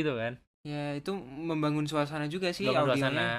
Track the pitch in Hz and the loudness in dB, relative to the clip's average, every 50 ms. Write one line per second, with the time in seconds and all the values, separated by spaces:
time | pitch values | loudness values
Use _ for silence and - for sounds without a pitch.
0 | 160 151 135 117 113 117 123 123 _ _ _ _ - 147 147 147 147 147 143 143 | 2 0 0 0 -2 -4 -4 -8 _ _ _ _ -10 -8 -6 -4 -4 -4 -4 -4
1 | 143 - 196 196 143 123 135 147 160 170 165 156 151 151 147 151 151 147 151 151 | -4 -4 -4 -4 -4 -8 -8 -6 -2 -2 0 2 2 2 2 2 0 0 2 0
2 | 147 139 151 156 151 147 151 185 190 175 175 - - - - 160 151 139 123 139 | 0 0 -2 -4 -4 -2 -2 -2 -2 -2 -2 0 2 2 4 4 6 4 4 4
3 | 139 131 139 - 117 117 117 | 4 2 2 2 0 0 0